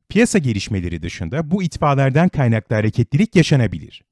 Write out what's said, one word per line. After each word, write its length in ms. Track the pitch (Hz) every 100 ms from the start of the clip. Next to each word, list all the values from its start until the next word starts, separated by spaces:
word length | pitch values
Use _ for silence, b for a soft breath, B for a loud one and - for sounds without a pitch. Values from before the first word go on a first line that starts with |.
| _
piyasa 300 | 196 240 208
gelişmeleri 640 | 131 101 - 98 85 82
dışında 480 | 82 - 85 - 151
bu 120 | 202
itfalardan 680 | 175 - 151 139 135 139 180
kaynaklı 480 | - 120 113 - 107
hareketlilik 600 | 107 - 117 143 214 175
yaşanabilir. 680 | - 143 104 85 - - _